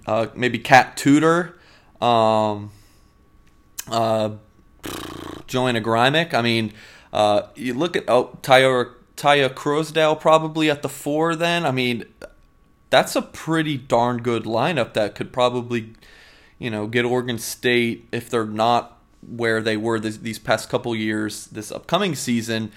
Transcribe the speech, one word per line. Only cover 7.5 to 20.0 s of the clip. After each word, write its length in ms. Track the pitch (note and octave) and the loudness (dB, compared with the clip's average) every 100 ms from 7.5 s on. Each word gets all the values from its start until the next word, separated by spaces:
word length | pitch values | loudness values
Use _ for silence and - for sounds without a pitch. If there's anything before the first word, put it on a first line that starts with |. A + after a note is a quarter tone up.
| - | -8
you 200 | B2 B2 | -6 -2
look 200 | F3 - | -2 -2
at, 100 | - | 2
oh, 300 | B2 - - | 2 2 -4
Taya, 500 | - C3 C3 B2+ A#2 - _ - | 4 6 6 2 -2 -8 _ -2
Taya 320 | C#3+ C#3+ C3 | 2 4 2
Crosdale 720 | C3 D3 D3 D#3 D#3+ D#3 D#3 | -2 -2 -2 -2 2 2 2
probably 520 | D#3+ D#3 D#3 D#3+ D#3 | 4 4 4 0 0
at 100 | C#3+ | 0
the 80 | D3 | -4
four 460 | - D3 D3+ E3 D#3+ | -6 -4 0 0 0
then. 280 | E3+ E3+ | -2 0
I 80 | D#3 | -2
mean, 340 | C3 B2 A#2 - - - _ _ _ _ _ - | 0 -2 -2 -8 -18 -20 _ _ _ _ _ 2
that's 260 | C3+ - C4 | 2 4 -2
a 80 | |
pretty 520 | - - D#3 D#3+ D#3 C3+ | -6 -8 -2 0 0 -4
darn 460 | - A#2 A#2+ A#2+ | 0 0 2 -2
good 220 | A#2+ A#2 | -2 -4
lineup 500 | A2 A2+ D#3 D3 A2 | -2 -2 0 -2 -2
that 220 | A2+ G2+ - | -2 -4 -4
could 180 | G2+ | -6
probably, 600 | B2+ B2 B2 A#2 A#2+ A2 - - - - - _ - | 0 0 0 -4 -6 -6 -16 -20 -20 -20 -20 _ -12
you 100 | A#2 | -8
know, 160 | G#2+ G#2+ | -6 -4
get 200 | A#2+ A#2+ | -2 0
Oregon 340 | B2 B2 A2+ | 0 -2 -6
State, 680 | - - B2 A#2+ A#2 A#2 - | -8 -4 0 2 2 -4 -8
if 180 | A#2 - | -10 -4
they're 160 | A#2 G#2+ | -4 -4
not 540 | G#2+ A2+ A#2+ - - _ _ - | 0 2 0 -2 -14 _ _ -14
where 340 | A#2 A#2 A2 | -4 -2 0
they 140 | A2 G#2+ | 0 -2
were 240 | A2+ | -2
this, 180 | A2+ | -2